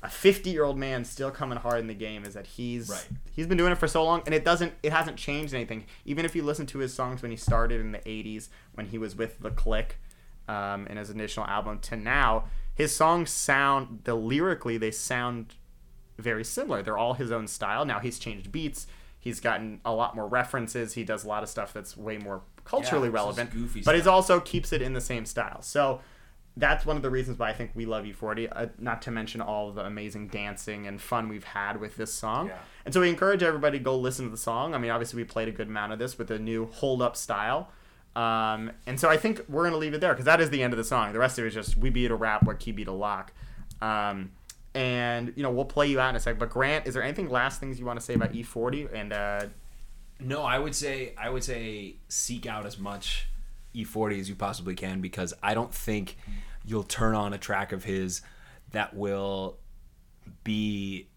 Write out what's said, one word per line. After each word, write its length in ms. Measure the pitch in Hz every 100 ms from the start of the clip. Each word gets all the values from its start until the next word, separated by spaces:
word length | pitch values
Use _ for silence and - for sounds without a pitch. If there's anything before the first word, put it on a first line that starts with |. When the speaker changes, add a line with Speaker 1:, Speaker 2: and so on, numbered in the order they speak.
Speaker 1:
a 80 | -
fifty-year-old 680 | - 196 196 180 165 147 135
man 260 | 135 131 117
still 240 | - 135
coming 280 | 135 139 120
hard 220 | 120 120
in 80 | 110
the 60 |
game, 300 | 104 107 107
is 100 | 104
that 140 | 101 98
he's, 420 | - 123 120 113
Speaker 2:
Right. 180 | 98 - - -
Speaker 1:
he's 140 | - 160
been 100 | 180
doing 140 | 175
it 60 | 175
for 100 | 156
so 160 | 165
long, 180 | 160 170 156
and 80 |
it 100 | 156 160
doesn't, 280 | 170 170 -
it 100 | 151
hasn't 240 | 160 160 -
changed 360 | - 143 151
anything. 320 | 131 117 110 104 - -
Even 200 | 143 165
if 100 | 165
you 80 |
listen 220 | 147 147 139
to 120 | 139
his 140 | 131
songs 280 | 131 127 127
when 100 | 120
he 60 | 113
started 440 | - 117 113 117
in 100 | 107
the 160 | 107 -
eighties, 400 | 110 107 110 - - -
when 140 | - 104
he 100 | 113
was 180 | 110 95
with 240 | 113 -
The 100 | 113
Click, 480 | 120 113 110 107 - - - - - -
um, 400 | 104 101 101 101
in 100 | 104
his 120 | 101
initial 340 | 107 107 - 101
album, 340 | 101 104 107
to 160 | - 117
now, 500 | 107 139 127 110 127 - -
his 220 | - 151 -
songs 340 | 160 170 165
sound, 680 | - - 139 139 139 131 113 -
the, 100 | 117
lyrically, 600 | 113 139 185 165 120 113
they 140 | 110
sound 640 | 107 - 127 123 120 113 - - - - - - -
very 260 | 113 110
similar. 380 | 113 - 285 120
They're 160 | 101 104
all 160 | 117
his 180 | 131 123
own 160 | 117 107
style. 360 | - 101 110 147
Now 140 | 104
he's 180 | 120 120
changed 340 | - 104 98
beats. 360 | 156 156 - - - - -
He's 200 | 120 107
gotten 420 | 120 101 110 107 -
a 80 |
lot 220 | 110 117 113
more 120 | 104
references. 680 | 123 127 135 113 123 113
He 100 | 120
does 200 | 104 107
a 40 | 107
lot 160 | 107
of 60 | 107
stuff 240 | - 101
that's 220 | 107 95 -
way 220 | 107 107
more 240 | 104 95 - -
culturally 440 | - 262 285 151 123
Speaker 2:
Yeah, 60 |
it's 20 | 110
just 220 | 104 110
Speaker 1:
relevant, 140 | 120
Speaker 2:
goofy 300 | 113 120 117
Speaker 1:
but 120 | 104 165
he 60 |
Speaker 2:
stuff. 120 | 170
Speaker 1:
also 260 | 190 185 180
keeps 320 | 175 180 -
it 80 | 156
in 120 | 127
the 80 | 131
same 240 | - 120 113
style. 360 | - 104 -
So 400 | - 151 139 127 - - - - - -
that's 280 | 143 147 -
one 100 | 151
of 60 |
the 80 | 139
reasons 280 | 131 127 113
why 100 | 113
I 40 |
think 180 | 110 113 117
we 100 | 113
love 200 | 110 104
E 60 |
forty, 340 | 101 110 107 113
uh, 180 | - 117 -
not 220 | 120 117
to 80 | -
mention 300 | 113 110 113
all 280 | 107 107 104
of 60 | 101
the 100 | 98
amazing 420 | 104 104 104 104
dancing 560 | 107 104 101 - 107 101
and 120 | 101
fun 260 | - 120 110
we've 140 | 107
had 360 | - 101 101 107
with 160 | 107 -
this 160 | 110
song. 340 | - 113 117 180
Speaker 2:
Yeah. 100 | 92 - - -
Speaker 1:
And 80 |
so 80 | 180
we 80 | 180
encourage 320 | 170 190 196
everybody 340 | 175 151 147 139
to 40 |
go 120 | 127 131
listen 280 | 127 127 127
to 60 |
the 60 | 110
song. 360 | - 113 147 147
I 20 |
mean, 140 | 117
obviously 260 | 117 117 117
we 60 |
played 240 | 117 - 113
a 40 |
good 160 | 104 107
amount 260 | 107 104
of 60 | 110
this 180 | 123 123
with 100 | 117
the 100 | 110
new 280 | 110 113 113
Hold 280 | - 139 127
Up 140 | 123 -
style. 520 | - 104 107 143 185 - - - - -
Um, 560 | 117 113 110 110 110 - -
and 140 | 131
so 100 | 165
I 80 | 156
think 240 | 214 220 -
we're 160 | 147
gonna 140 | 170 165
leave 160 | 156
it 80 | 147
there, 120 | 175
'cause 120 | 123 131
that 160 | 165
is 80 | 160
the 120 | 139
end 120 | 123
of 40 | 120
the 60 |
song. 300 | 113 127 107
The 60 | 107
rest 200 | 127 127
of 60 | 113
it 40 |
is 40 |
just, 240 | 107 101 107
we 120 | 110
beat 220 | 123 123
a 40 | 113
rap, 280 | 110 107
what 160 | 113 107
key 120 | -
beat 140 | 104 104
a 40 |
lock. 400 | 95 104 98 98 - - - - -
Um, 500 | 110 107 104 98 95 - - - - 139
and, 580 | 127 123 120 120 117 -
you 80 |
know, 60 | 139
we'll 140 | 123 135
play 220 | - 147
you 120 | 135
out 100 | 131
in 40 | 127
a 40 |
sec. 180 | 123 110
But 120 | 117
Grant, 380 | 123 131 151 135
is 60 |
there 100 | 123
anything 260 | 120 160 190
last 300 | 123 131 -
things 200 | 135 123
you 60 | 123
wanna 160 | 117
say 120 | -
about 220 | 120 113 113
E 80 |
forty? 440 | 120 - 120 135 147
And, 180 | 110 104
uh, 320 | 104 101 101 104 - - - - - - -
Speaker 2:
No, 200 | 131 139
I 160 | 139 131
would 160 | 147 127
say, 400 | 143 131 127 -
I 120 | 113
would 120 | 127
say 520 | 120 120 113 107 98 - -
seek 380 | - - 120 120
out 200 | 107 101
as 120 | 101
much 500 | 98 101 - - - - - - -
E 100 | 117
forty 360 | 107 110 107 101
as 100 | 95
you 60 | 98
possibly 400 | 101 - 90 90
can, 260 | 95 95
because 320 | 92 - 90 -
I 120 | 101 110
don't 180 | 120
think 420 | - - 107 92 - - - - -
you'll 200 | - 110
turn 320 | 98 - 113 107
on 180 | 104
a 40 | 101
track 320 | - 98 101
of 140 | 98 92
his 360 | 95 92 90 - - - - -
that 220 | 107 104
will 640 | 98 101 98 98 98 95 - - - - - - - - -
be 640 | - 107 107 101 98 95 -